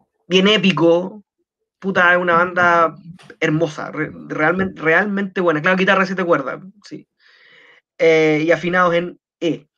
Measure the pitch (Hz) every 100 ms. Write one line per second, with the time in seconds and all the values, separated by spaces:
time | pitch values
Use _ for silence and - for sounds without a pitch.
0 | _ _ - 185 196 214 190 151 170 175
1 | 185 214 - _ _ _ _ _ 190 190
2 | 175 180 180 170 180 180 175 170 160 151
3 | 165 180 - - 160 156 165 - - 143
4 | 143 135 147 143 156 185 190 151 156 170
5 | 208 196 196 196 175 151 180 185 185 190
6 | 185 185 175 147 131 156 190 208 - 156
7 | - _ _ _ _ _ _ _ _ -
8 | 165 160 156 151 160 156 175 185 180 170
9 | 175 - _ - 170 147 _